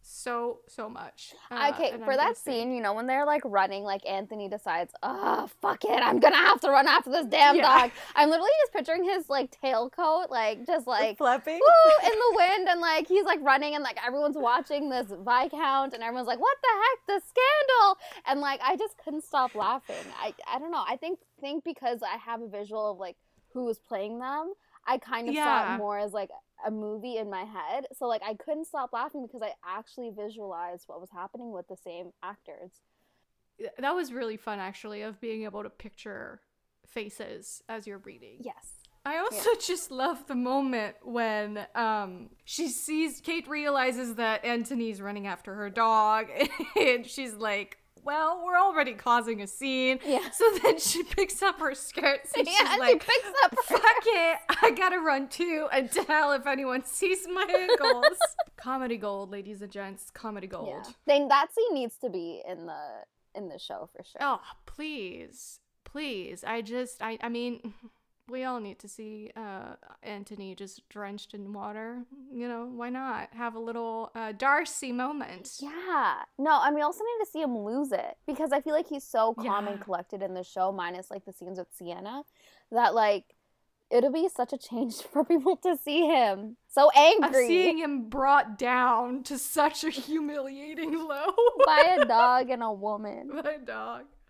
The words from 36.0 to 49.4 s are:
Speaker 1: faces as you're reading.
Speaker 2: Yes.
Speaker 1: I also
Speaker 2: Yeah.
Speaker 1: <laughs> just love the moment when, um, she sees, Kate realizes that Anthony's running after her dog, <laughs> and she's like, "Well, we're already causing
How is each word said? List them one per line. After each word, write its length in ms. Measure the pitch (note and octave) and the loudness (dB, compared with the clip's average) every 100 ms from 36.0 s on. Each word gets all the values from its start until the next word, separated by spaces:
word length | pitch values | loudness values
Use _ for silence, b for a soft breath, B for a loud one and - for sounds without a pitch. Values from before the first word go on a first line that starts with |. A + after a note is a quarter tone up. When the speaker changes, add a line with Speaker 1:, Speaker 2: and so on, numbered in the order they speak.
| A3 G3+ - - _ _ _ _ _ | -16 -14 -14 -18 _ _ _ _ _
Speaker 1:
faces 800 | - G#3+ - A3 A3 - - - | -12 -12 -14 -14 -14 -16 -18 -14
as 180 | A3+ G#3 | -14 -14
you're 120 | G3 | -18
reading. 380 | G3 B2 A2+ B2 | -18 -20 -20 -18
Speaker 2:
Yes. 320 | A#3+ - - - _ _ C#4 | -18 -16 -20 -20 _ _ -8
Speaker 1:
I 120 | D#4+ | -4
also 320 | G4+ A4 G#4 | -4 0 0
Speaker 2:
Yeah. 80 | A#4 | 0
Speaker 1:
<laughs> 60 | - | -2
just 260 | F4+ - | -6 -6
love 360 | B3+ C4+ C4+ - | -4 -4 -4 -6
the 80 | B3+ | -4
moment 640 | B3 C4+ C4+ B3 G#3 - | 0 0 0 -4 -6 -10
when, 640 | A#3+ A#3+ A3+ G#3+ G#3 G#3 G3 A3+ | -8 -4 -2 -2 -4 -8 -8 -4
um, 540 | A3+ G#3+ G3 F3+ - _ | -2 -2 -6 -12 -20 _
she 240 | - - D#4+ | -12 -6 -6
sees, 540 | A#3+ - D#4 D#4+ - | -6 -4 -2 -2 -4
Kate 260 | - E4 E4 | -8 -8 -6
realizes 680 | D4+ D4 C#4 B3+ A#3+ B3 A3+ | -4 -2 0 0 -2 -6 -4
that 280 | A3+ G#3+ | -2 -2
Anthony's 580 | A#3 A#3+ A#3 B3+ A3+ G3 | -2 -4 -4 -6 -6 -6
running 260 | G3+ G#3 G3 | -10 -10 -8
after 260 | F3 - G3 | -10 -12 -10
her 140 | G#3 | -8
dog, 580 | G3 A3+ A3 G#3+ A3 A3+ - C#4 | 0 4 4 4 2 0 -2 -2
<laughs> 220 | - - G#4+ | -2 -4 2
and 300 | D#4 B3 A#3 | 2 2 -2
she's 280 | - B3+ G#3+ | -10 -10 -6
like, 420 | A3 G3+ G3 - _ _ | -4 -4 -6 -14 _ _
"Well, 400 | C#4 D4+ D#4 F4+ F4 | -4 -2 0 -2 2
we're 120 | F4+ | 4
already 360 | G4 D#4+ C#4 | 6 4 0
causing 480 | G#3+ B3 A#3+ A3+ A3 | -2 2 2 2 -6